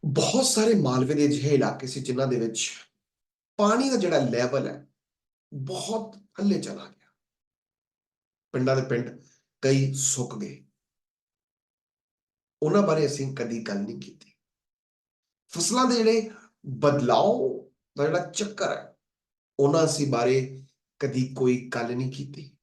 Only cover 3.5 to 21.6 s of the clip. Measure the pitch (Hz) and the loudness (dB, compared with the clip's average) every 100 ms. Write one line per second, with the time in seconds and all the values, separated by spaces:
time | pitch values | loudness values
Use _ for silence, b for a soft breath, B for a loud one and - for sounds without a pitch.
3.5 | - 208 233 269 247 175 151 123 117 123 | 0 2 4 2 0 2 2 2 0 0
4.5 | 135 - - - _ _ _ _ _ _ | 0 -4 -8 -18 _ _ _ _ _ _
5.5 | 147 131 185 - 220 - - _ - 202 | -12 -10 -8 -6 -6 -6 -16 _ -2 2
6.5 | 170 135 - - _ _ _ _ _ _ | 2 -2 -10 -16 _ _ _ _ _ _
7.5 | _ _ _ _ _ _ _ _ _ _ | _ _ _ _ _ _ _ _ _ _
8.5 | 131 127 135 - 120 123 - B B B | -2 2 0 0 -4 -4 -12 B B B
9.5 | _ 135 139 135 135 - - 123 - - | _ 2 2 2 0 -2 -2 -4 -6 -12
10.5 | - _ _ _ _ _ _ _ _ _ | -12 _ _ _ _ _ _ _ _ _
11.5 | _ _ _ _ _ _ _ _ _ _ | _ _ _ _ _ _ _ _ _ _
12.5 | _ 151 196 165 156 143 - 135 - 113 | _ 0 2 4 2 0 -2 -6 -6 -6
13.5 | 117 110 101 104 117 - - - _ _ | -6 -6 -6 -6 -8 -14 -20 -20 _ _
14.5 | _ _ _ _ _ _ _ _ _ _ | _ _ _ _ _ _ _ _ _ _
15.5 | 165 165 240 254 240 220 226 214 B B | -6 -2 2 2 4 4 4 0 B B
16.5 | _ - 131 147 139 123 113 185 254 - | _ -12 0 2 4 4 4 4 2 -2
17.5 | - - _ _ - 147 175 - - 208 | -4 -12 _ _ -4 -2 0 -4 -6 -6
18.5 | - 185 - - _ _ _ _ _ _ | -4 -4 -4 -10 _ _ _ _ _ _
19.5 | - 139 160 156 - 139 120 123 131 131 | 2 4 4 2 2 0 2 2 2 0
20.5 | - - _ _ _ 135 131 123 - 127 | -10 -20 _ _ _ -4 -2 -2 0 2
21.5 | 123 | 2